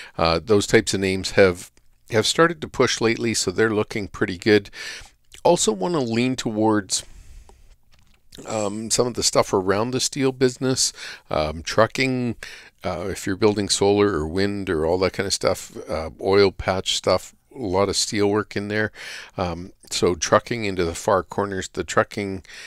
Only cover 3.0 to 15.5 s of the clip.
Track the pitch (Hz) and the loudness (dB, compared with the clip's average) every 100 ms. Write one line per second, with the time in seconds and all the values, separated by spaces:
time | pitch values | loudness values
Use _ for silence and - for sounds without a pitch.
3 | 113 113 117 104 - 92 113 104 107 113 | 0 0 -2 -2 -2 0 2 0 -2 -4
4 | 95 - 104 87 113 104 101 - - - | -8 -4 -4 0 4 4 4 -12 -14 -14
5 | - _ _ - - 175 220 202 185 165 | -18 _ _ 0 2 4 2 0 0 0
6 | 120 113 127 127 123 107 110 107 95 - | 0 0 0 -2 -4 0 2 2 0 -6
7 | - - - - - - - - _ _ | -6 -18 -20 -20 -20 -20 -20 -20 _ _
8 | _ _ _ - - 110 101 104 113 - | _ _ _ -16 -8 -4 -4 -6 -4 -2
9 | 123 110 - 135 - 101 92 98 120 127 | -2 -2 0 0 0 0 2 0 0 -2
10 | - 147 131 127 131 123 131 127 - - | -4 -2 -2 2 0 0 -2 0 -2 -4
11 | - - - - 78 82 - - 110 - | -14 -16 -4 -2 -2 -6 -2 0 2 0
12 | 131 127 120 - - - - _ 95 87 | -2 -2 -4 -6 -12 -18 -20 _ -8 -6
13 | 95 - - 95 107 104 98 - 101 104 | -6 -6 -4 2 2 2 0 2 4 4
14 | 104 80 78 92 101 101 95 80 80 92 | 4 2 -2 0 0 -2 -2 0 2 2
15 | 92 - 98 - - | 0 0 -4 0 0